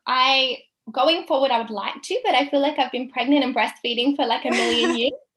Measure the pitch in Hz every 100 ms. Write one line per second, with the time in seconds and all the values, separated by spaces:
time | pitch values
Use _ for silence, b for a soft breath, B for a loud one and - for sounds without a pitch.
0 | - 254 262 269 262 240 - _ - 226
1 | 285 339 370 277 269 233 220 208 196 294
2 | - 415 440 269 277 285 277 302 254 247
3 | 254 254 247 294 254 269 220 - 240 233
4 | 254 285 233 247 254 240 233 240 285 240
5 | 247 - -